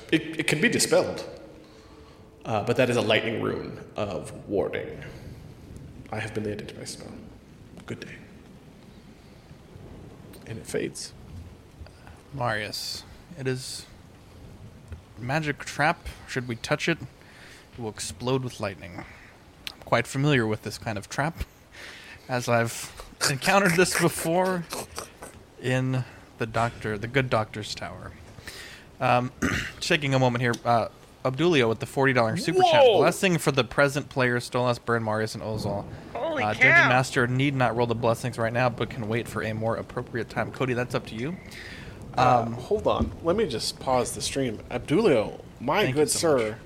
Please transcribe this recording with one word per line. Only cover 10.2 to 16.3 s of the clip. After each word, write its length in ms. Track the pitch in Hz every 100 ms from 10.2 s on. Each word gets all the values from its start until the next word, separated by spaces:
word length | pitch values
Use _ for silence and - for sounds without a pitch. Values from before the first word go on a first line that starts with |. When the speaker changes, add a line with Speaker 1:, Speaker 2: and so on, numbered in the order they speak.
| - - -
Speaker 1:
And 120 | 110
it 80 | -
fades. 480 | - - - - - - - - - - - - - - - -
Speaker 2:
Marius, 720 | 139 120 107 101 - - - - - - 135
it 100 | 131
is 380 | 131 - - - - - - - - - - - - - - - -
magic 400 | 123 156 151 139
trap. 480 | - - 151 175 - -
Should 200 | -